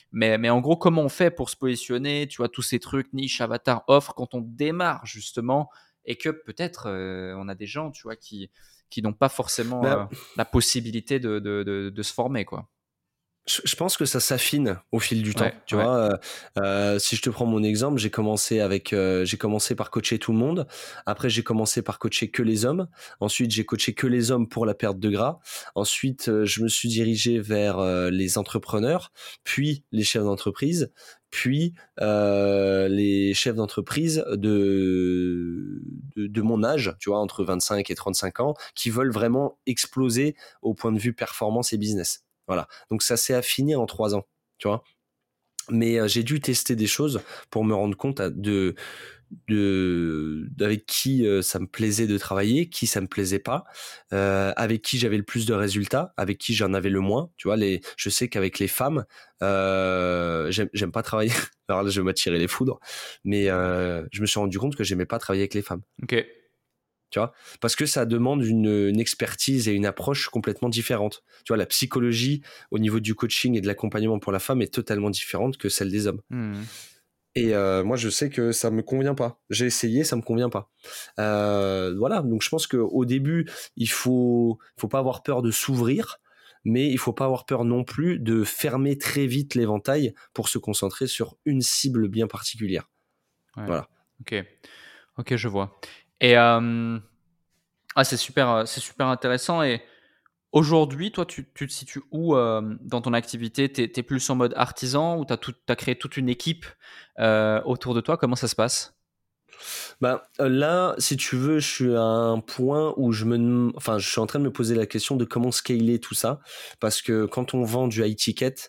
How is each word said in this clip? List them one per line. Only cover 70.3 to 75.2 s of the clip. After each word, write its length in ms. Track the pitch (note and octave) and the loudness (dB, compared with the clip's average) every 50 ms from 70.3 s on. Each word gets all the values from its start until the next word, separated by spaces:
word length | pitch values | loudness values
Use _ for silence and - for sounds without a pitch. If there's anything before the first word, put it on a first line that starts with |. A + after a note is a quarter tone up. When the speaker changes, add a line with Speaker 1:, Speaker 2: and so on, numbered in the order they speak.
| - A#2 A2+ A2 G#2 - B2 A#2+ | -4 -2 -2 -2 -2 -2 -2 -2
Speaker 2:
différente. 540 | A2+ A#2 A2+ - B2+ G#2 G#2 G#2 - - _ _ _ - - | -2 -2 -2 0 0 0 0 -2 -4 -8 _ _ _ -10 -4
Tu 80 | - | -2
vois, 40 | A#2 | 0
la 80 | G#2+ F2+ | 0 0
psychologie 800 | - - - C3+ C3 - C3 A#2+ A#2+ A2+ A2+ B2 C#3 D3 C#3+ C#3+ - - - - - | 0 0 -2 0 0 0 2 2 2 2 2 2 0 0 -2 -4 -10 -20 -20 -10 -4
au 80 | - A2 | -2 0
niveau 180 | A2 G#2+ G#2+ A2+ | 2 2 2 0
du 160 | G#2+ G#2+ G#2+ | 0 -2 -2
coaching 420 | - B2 A2 - - - B2 A#2+ | -2 -2 -2 0 0 2 2 2
et 40 | G#2+ | 2
de 80 | F#2+ G2+ | 0 0
l'accompagnement 500 | G2+ - - G#2 - G#2+ G#2+ A2 A2 G2+ | -2 -2 -2 -2 0 0 0 2 0 0
pour 140 | - G#2 | 0 0
la 80 | G2 F#2+ | -2 0
femme 200 | - - C3+ B2+ | 0 0 0 0
est 140 | G#2 - - | 0 0 -2
totalement 340 | A#2+ A2 - G#2+ G2+ G2+ G#2 | -4 -2 -2 -2 0 0 -2
différente 480 | F#2+ - | -2 -2